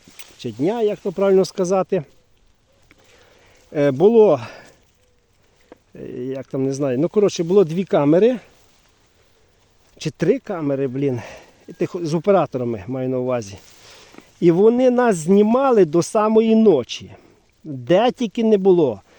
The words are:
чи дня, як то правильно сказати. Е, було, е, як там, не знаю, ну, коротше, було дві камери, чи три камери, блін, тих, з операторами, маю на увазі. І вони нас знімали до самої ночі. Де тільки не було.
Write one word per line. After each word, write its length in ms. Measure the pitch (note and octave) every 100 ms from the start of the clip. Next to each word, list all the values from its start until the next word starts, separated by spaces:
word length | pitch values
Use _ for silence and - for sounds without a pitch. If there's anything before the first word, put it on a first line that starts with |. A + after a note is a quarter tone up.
| _ - - -
чи 120 | A#2+
дня, 320 | G#2+ E3 A#3+
як 160 | G#3 F#3+
то 140 | G3+
правильно 320 | F#3+ G3 F#3+
сказати. 600 | F3 - F3+ F#3+ F3 F#3 - _ _ _ _ _ _ _ _ _ _ _ _ _ _ _ _ D3+
Е, 140 | C#3+
було, 500 | C3 G3+ A3+ G#3 C3 A2 - - _ _ _ _ _ _ _ _ _ _ - _
е, 140 | C3+ B2+
як 340 | B2+ C3 C3+ -
там, 180 | C#3 C3+
не 60 |
знаю, 260 | C3+ C#3 B2
ну, 100 | E3+
коротше, 360 | G#3+ G3 -
було 200 | E3 G3+
дві 200 | D#3 E3+
камери, 540 | F#3 F3+ C#3+ F3 A#3 A#3+ - _ _ _ _ _ _ _ _ _ _ _ _ _ _ _
чи 120 | D3+
три 280 | - E3 C4
камери, 500 | - F3 C#3+ C3+ C#3
блін, 320 | C3 C#3 A#2+ - - - _ - E3+
тих, 200 | F3+ F3+
з 120 | D#3+
операторами, 680 | E3 G3+ F#3+ C#3+ B2+ A#2+ G#2+ G2
маю 220 | C3 B2+
на 100 | B2+
увазі. 360 | B2+ B2 G2 F#2+ - - - - - - _ _
І 100 | F3
вони 400 | E3+ A3 A#3+ B3+
нас 260 | A#3+ A#3+ E3+
знімали 680 | D#3 G3 G#3+ B3+ C#4 A3+
до 180 | D#3 E3+
самої 520 | - G#3+ G#3+ A3 A3+
ночі. 560 | A3 A3 C#3+ - - F#2+ - _ _ _ _
Де 460 | D#3+ C3+ A#2+ F#3 A#3+
тільки 340 | - A3+ A#3+
не 140 | A3 G3+
було. 420 | F#3+ F3 C3+ G2 _